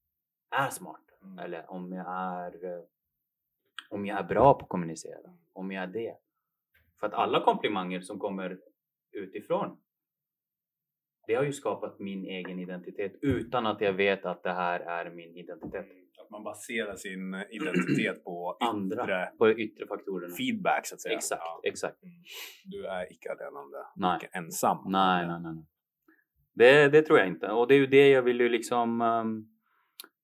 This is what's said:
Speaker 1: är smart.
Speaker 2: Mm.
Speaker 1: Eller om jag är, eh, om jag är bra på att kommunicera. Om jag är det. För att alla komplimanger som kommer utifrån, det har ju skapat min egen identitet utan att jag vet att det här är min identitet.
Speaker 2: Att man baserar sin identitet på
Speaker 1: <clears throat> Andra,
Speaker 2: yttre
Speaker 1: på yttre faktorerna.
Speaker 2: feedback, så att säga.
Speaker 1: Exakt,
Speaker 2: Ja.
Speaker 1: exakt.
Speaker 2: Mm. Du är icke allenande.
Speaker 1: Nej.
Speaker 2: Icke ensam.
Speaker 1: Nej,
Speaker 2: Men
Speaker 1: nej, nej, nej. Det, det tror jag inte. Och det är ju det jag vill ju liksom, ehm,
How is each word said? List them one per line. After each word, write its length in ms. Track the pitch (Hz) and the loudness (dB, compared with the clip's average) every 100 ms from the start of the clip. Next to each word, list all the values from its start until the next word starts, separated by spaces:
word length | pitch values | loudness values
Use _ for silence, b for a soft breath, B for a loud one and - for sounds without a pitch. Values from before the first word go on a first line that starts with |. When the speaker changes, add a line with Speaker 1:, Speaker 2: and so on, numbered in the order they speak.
| _ _ _ _ _ | _ _ _ _ _
Speaker 1:
är 180 | - 139 | -2 -2
smart. 320 | - 87 - _ _ | -4 -14 -18 _ _
Speaker 2:
Mm. 160 | 95 92 | -20 -14
Speaker 1:
Eller 320 | 92 85 - | -12 -12 -12
om 220 | 92 90 | -12 -10
jag 120 | 92 87 | -10 -8
är, 580 | 92 92 90 87 87 90 | -6 -6 -6 -10 -10 -10
eh, 180 | 87 85 _ _ _ _ _ _ _ _ - - | -10 -14 _ _ _ _ _ _ _ _ -20 -12
om 160 | 104 101 | -8 -6
jag 140 | 98 | -6
är 40 | |
bra 300 | 87 98 135 | -2 4 6
på 100 | 135 | 6
att 60 | - | 0
kommunicera. 600 | 92 82 80 - 78 90 - _ | -6 -4 -8 -14 -18 -20 -20 _
Om 180 | 92 95 | -14 -10
jag 120 | 95 | -8
är 40 | 92 | -8
det. 280 | 107 110 - _ _ _ _ _ _ _ _ | -8 -8 -12 _ _ _ _ _ _ _ _
För 80 | 107 | -6
att 60 | |
alla 300 | - 104 151 | -2 0 2
komplimanger 580 | 240 208 120 101 92 90 | 2 0 -2 -2 -4 -8
som 180 | 90 101 | -8 -8
kommer 400 | 101 95 92 92 - _ _ _ _ | -6 -6 -8 -10 -18 _ _ _ _
utifrån, 680 | 107 95 - - 185 - - _ _ _ _ _ _ _ _ _ _ _ _ _ _ - | -14 -12 -12 -4 -2 -2 -10 _ _ _ _ _ _ _ _ _ _ _ _ _ _ -2
det 80 | 117 | 0
har 80 | |
ju 100 | 143 | 0
skapat 460 | 139 107 95 101 - | -2 -4 -4 -8 -10
min 260 | 98 95 92 | -8 -8 -8
egen 340 | 92 90 92 | -8 -8 -8
identitet 560 | 90 90 90 98 98 - | -10 -10 -10 -8 -8 -2
utan 440 | 139 120 - 104 110 | -2 -2 -2 -2 -2
att 160 | 104 | 0
jag 120 | 101 | 0
vet 320 | 92 101 95 92 | 2 2 2 -2
att 180 | 90 | -6
det 100 | 92 | -4
här 260 | 90 90 87 | -2 -2 -4
är 300 | 82 85 85 | -6 -8 -8
min 260 | 85 85 87 | -14 -18 -18
identitet. 480 | 87 82 - 98 95 92 90 - | -16 -14 -12 -12 -12 -20 _ -20
Speaker 2:
Att 80 | - | -20
man 140 | 107 | -14
baserar 520 | 104 - - 113 107 95 | -14 -14 -8 -6 -6 -8
sin 380 | 101 95 92 95 104 | -12 -10 -10 -10 -10
identitet 760 | 110 - 180 175 143 104 92 | -8 -4 -2 0 0 -2 -4
på 340 | - 87 87 - | -10 -10 -8 -4
Speaker 1:
<clears throat> 20 | |
Andra, 440 | 117 107 95 107 | -4 -2 -4 -4
Speaker 2:
yttre 280 | 104 92 92 - | -2 -2 -4 2
Speaker 1:
på 120 | 110 | 4
yttre 360 | 113 107 - - | 4 -2 -8 -10
faktorerna. 480 | 101 - 92 87 90 | -10 -8 -8 -8 -6
Speaker 2:
feedback, 500 | 131 110 85 73 - | -4 -2 0 -2 -4
så 80 | 92 | -10
att 60 | |
säga. 140 | - - | -6 -6
Speaker 1:
Exakt, 240 | - - 85 | -4 -6 -8
Speaker 2:
Ja. 160 | 82 | -8
Speaker 1:
exakt. 400 | 101 - 92 - | -6 -6 -8 -10
Speaker 2:
Mm. 120 | 92 87 B B B B 95 | -20 -20 B B B B -14
Du 200 | 98 95 | -10 -8
är 260 | 92 90 | -8 -8
icke 180 | - - | -12 -12
allenande. 460 | - 143 143 143 139 - 90 | -10 -10 -14 -16 -16 -14 -4
Speaker 1:
Nej. 220 | 92 85 | -2 -2
Speaker 2:
Icke 120 | - 92 | -4 -10
ensam. 400 | 82 - 117 85 95 | -8 -2 0 0 0
Speaker 1:
Nej, 360 | 95 95 90 85 | 4 4 4 0
Speaker 2:
Men 140 | 85 | -6
Speaker 1:
nej, 0 | |
nej, 120 | 82 | -8
nej. 120 | 80 80 _ _ _ _ b b _ _ | -12 -16 _ _ _ _ b b _ _
Det, 340 | - 120 143 143 | 8 10 10 10
det 120 | 151 | 8
tror 180 | 156 147 | 8 6
jag 80 | 92 | 6
inte. 240 | 85 95 | 0 0
Och 160 | 110 120 | 2 6
det 60 | 139 | 6
är 40 | |
ju 80 | 135 | 8
det 220 | 135 139 | 8 10
jag 120 | 135 | 8
vill 180 | 123 120 | 6 4
ju 100 | 120 | 4
liksom, 520 | 117 - 123 117 117 | 2 0 0 0 2
ehm, 460 | 117 113 110 110 107 _ B B B B - _ | 2 2 -2 -6 -10 _ B B B B -20 _